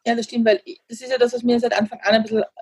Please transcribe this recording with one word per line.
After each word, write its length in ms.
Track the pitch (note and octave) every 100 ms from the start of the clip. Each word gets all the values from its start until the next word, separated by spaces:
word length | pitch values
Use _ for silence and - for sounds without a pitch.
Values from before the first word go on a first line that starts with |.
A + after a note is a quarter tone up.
| A#3
Ja, 80 | A#3
das 100 | G#3+
stimmt, 220 | A#3+ A3
weil 120 | G3+ -
ich, 160 | - -
das 120 | A#3
ist 100 | B3+
ja 80 | B3+
das, 160 | A#3+ B3
was 80 |
mir 160 | A#3+ A#3+
seit 200 | A#3+ A3
Anfang 200 | G#3+ A3+
an 140 | G3 A3
ein 80 |
bisschen 200 | A3 A3 - -